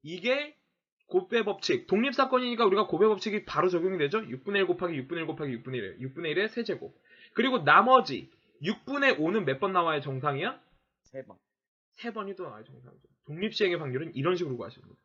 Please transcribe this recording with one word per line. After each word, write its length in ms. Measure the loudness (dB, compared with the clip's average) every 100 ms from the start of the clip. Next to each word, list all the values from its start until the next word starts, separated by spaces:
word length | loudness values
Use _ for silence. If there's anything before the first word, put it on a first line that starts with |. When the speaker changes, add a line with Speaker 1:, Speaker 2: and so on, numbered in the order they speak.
Speaker 1:
이게 540 | -10 -6 -2 -2 -4 _ _ _ _ _ _
곱배 380 | -2 0 0
법칙, 420 | 0 -2 -2 -2 2
독립사건이니까 760 | 0 2 2 2 2 0 2
우리가 220 | 2 4 0
곱배 200 | 4 4
법칙이 380 | 4 -2 -4
바로 240 | -2 0 2
적용이 300 | 2 0 0
되죠? 260 | 0 -2 -4
육분의 360 | -10 -2 0
일 40 | 2
곱하기 280 | 0 -2 -4
육분의 260 | -6 -6
일 40 | -6
곱하기 260 | -6 -6
육분의 260 | -6 -6 -6
일이에요. 220 | -6 -10
육분의 300 | -12 -6 -2
일의 160 | -2 -2
세제곱. 460 | -4 -4 -6 -8 _ _ -20 -6
그리고 300 | 0 2 2
나머지 640 | 8 8 10 6 6 -8 -10 _ _ _
육분의 540 | -4 -4 -6 0 2 2
오는 260 | 0 0
몇 140 | -2 -2
번 140 | 0
나와야 280 | 0 0 -2
정상이야? 580 | -4 -4 -2 -2 -6 -8 _ _ _ _
Speaker 2:
세 200 | _ -16
번. 120 | -16 -20 _ _ _ _ _
Speaker 1:
세 200 | -14 -12
번이 240 | -10 -10 -10
또 80 |
나와야 180 | -12 -14
정상이죠. 440 | -20 -20 -20 -20 _ _ -14
독립시행의 520 | -6 -6 0 0 0
확률은 360 | -2 -4 -6
이런 220 | -2 0 0
식으로 200 | -2 -6
구하시는 300 | -10 -14 -20
거예요. 100 | -20